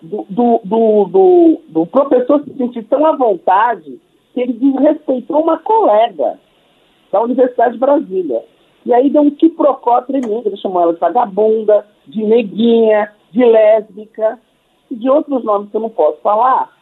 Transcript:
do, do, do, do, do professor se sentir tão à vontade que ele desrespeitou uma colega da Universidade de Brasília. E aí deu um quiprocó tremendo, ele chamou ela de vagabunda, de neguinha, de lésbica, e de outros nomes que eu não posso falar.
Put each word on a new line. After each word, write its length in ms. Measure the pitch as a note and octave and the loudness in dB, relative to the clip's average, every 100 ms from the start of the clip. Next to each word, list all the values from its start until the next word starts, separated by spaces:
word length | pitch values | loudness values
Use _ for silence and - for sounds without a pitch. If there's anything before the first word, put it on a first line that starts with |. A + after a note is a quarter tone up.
do, 240 | D#3+ G#3 G#3+ | -14 -12 -8
do, 300 | F#3+ A#3+ A#3 F3+ | -2 0 0 -2
do, 400 | A3+ A3 G#3+ F#3+ | -2 2 2 2
do, 560 | F#3 F#3 F4 E4 D4+ - | 4 4 6 4 2 -4
do 160 | D#3+ E3+ | -6 -2
professor 580 | C4 C#4 B3 B3 D4 | 0 2 0 2 -2
se 140 | C#4+ - | -2 -8
sentir 260 | A#3+ A#3 A3 | -8 -8 -4
tão 160 | C#4 D#4 | 0 0
à 100 | D4 | 0
vontade 880 | A#3+ F3+ - F#3 A#3+ G3+ D3 A#2+ _ _ _ | -2 -2 0 0 0 -4 -10 -20 _ _ _
que 80 | B3 | -8
ele 100 | B3+ | -6
desrespeitou 880 | A3 C#4 C4+ D4+ D#4 - B3+ - D4 | -2 -2 2 0 0 -4 -6 -4 -2
uma 180 | D#4+ D#4+ | 0 -2
colega 800 | - A4 D#4 G#3 A#3 E3 A2 - _ _ _ _ _ _ _ | -2 0 2 2 0 -2 -6 -6 _ _ _ _ _ _ _
da 120 | G3 | -4
Universidade 540 | A#3 B3+ B3+ - A#3 A#3 | -2 0 0 0 -2 0
de 40 | |
Brasília. 640 | C4+ C#4+ F#3 F#3 D#3+ A2+ - _ _ _ A3 | 0 0 -2 -6 -6 -6 -8 _ _ _ -2
E 80 | |
aí 160 | A#3+ C#4 | 0 2
deu 120 | D4 | 2
um 100 | D4 | 0
quiprocó 720 | D4 E4 - D4 B3+ A#3+ A#3+ | 2 0 2 -2 0 -2 -2
tremendo, 420 | B3 C4+ A#3 A3 G#3+ | -2 -6 -4 -6 -6
ele 100 | G3+ | -8
chamou 260 | G#3 F3+ | -6 -2
ela 120 | E3+ | 0
de 60 | E3+ | 0
vagabunda, 880 | E3+ A#3+ A3+ F#3+ A3 A3 G#3 G#3 - _ _ | -2 0 -2 0 0 0 2 0 0 _ _
de 160 | G3+ | -6
neguinha, 880 | G#3+ A#3 G3+ F3+ A#3 A3+ A3 G#3+ G#3 _ _ | 0 0 0 -2 2 2 2 0 -2 _ _
de 100 | F#3+ | 0
lésbica, 960 | A#3+ A3 G#3+ A3 G#3+ F#3+ G#3 - A3 A#3+ _ _ _ _ - | 4 4 4 2 0 -16 -18 -6 -4 -4 _ _ _ _ -14
e 60 | A3+ | -6
de 140 | B3+ | 0
outros 340 | D4 D4+ C4 | 0 0 -4
nomes 260 | A3 G3+ G#3 | -2 -4 -2
que 60 | G#3+ | -6
eu 60 | |
não 80 | A3+ | -6
posso 320 | - D3+ D3+ | -2 -2 -2
falar. 500 | - G#3 B3+ F4 - _ | -2 0 0 0 -4 _